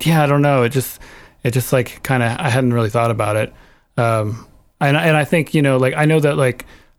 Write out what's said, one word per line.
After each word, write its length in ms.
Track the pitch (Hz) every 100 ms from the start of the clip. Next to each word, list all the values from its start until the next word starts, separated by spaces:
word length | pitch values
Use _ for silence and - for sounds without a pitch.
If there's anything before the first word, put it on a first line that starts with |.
yeah, 200 | 156 165
I 40 | 147
don't 160 | 143
know. 200 | 143 135
It 60 | 117
just, 280 | 131 - - - - - _
it 80 | 123
just, 200 | 123 -
like, 300 | 135 117 -
kinda, 340 | - 127 117 120
I 120 | 139
hadn't 220 | 123 127
really 160 | 120 110
thought 200 | 120 117
about 260 | 110 104 107
it. 160 | 107 - - _ _ -
Um, 500 | 117 110 107 110 - _ _ -
and, 160 | 143 147
and 200 | 170 151
I 80 |
think, 300 | 139 175 151
you 80 | 156
know, 140 | 139 127
like, 180 | 131 151
I 80 | 151
know 140 | 160
that, 160 | 147 147
like, 300 | 127 120 - - _